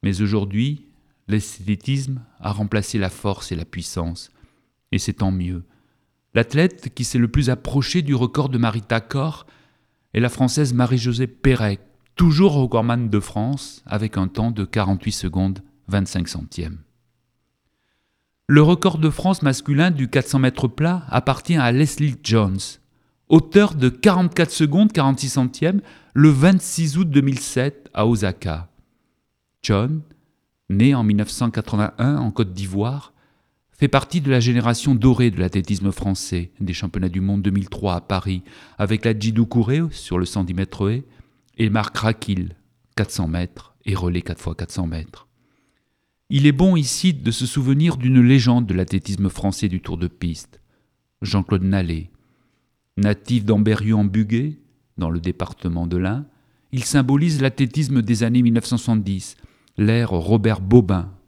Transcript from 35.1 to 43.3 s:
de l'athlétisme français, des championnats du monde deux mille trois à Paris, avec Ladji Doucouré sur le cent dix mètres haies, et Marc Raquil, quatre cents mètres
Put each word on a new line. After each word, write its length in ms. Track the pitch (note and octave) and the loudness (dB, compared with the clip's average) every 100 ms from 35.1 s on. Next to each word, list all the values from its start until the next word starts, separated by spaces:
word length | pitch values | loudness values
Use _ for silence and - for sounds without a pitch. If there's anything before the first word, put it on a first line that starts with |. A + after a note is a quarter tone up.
| B2 A#2+ | 4 2
de 80 | F2+ | 2
l'athlétisme 500 | F#2 G2 F2 G2 G2 | -2 -2 -2 -2 -2
français, 600 | F#2 G2+ F#2+ - F2 E2+ _ | -2 -4 -4 -4 -6 -6 _
des 140 | G2 | -6
championnats 340 | F2 F#2+ - F#2 | -6 -6 -4 -4
du 120 | F2+ | -2
monde 220 | F#2+ G2+ | -2 0
deux 80 | G2 | 0
mille 200 | G2 F#2 | -2 -4
trois 260 | - G2 F2 | -6 -4 -4
à 40 | |
Paris, 400 | - F#2+ G2 F#2 - - - - | -4 -4 -4 -6 -8 -20 -20 -6
avec 260 | G2+ A2 | -2 0
Ladji 280 | A#2 A2 G#2+ | 0 0 0
Doucouré 480 | A2 A2+ A#2+ A2 C#3+ E3 | 0 2 2 0 0 -2
sur 280 | - - F2+ | -6 -6 -4
le 80 | F2+ | -2
cent 180 | G#2 | -2
dix 100 | F2 | -4
mètres 360 | F2 G2 - G2 | -4 -6 -2 -2
haies, 140 | A#2 C#3 _ - _ _ - | -2 -8 _ -20 _ _ -2
et 140 | A2 | 0
Marc 260 | A2 G#2 - | 0 -2 -2
Raquil, 580 | A2 A2 - F#2+ F2 - _ _ _ | -2 -2 -4 -4 -4 -12 _ _ _
quatre 160 | - G#2 | -6 -4
cents 160 | - | -2
mètres 480 | E2 | -4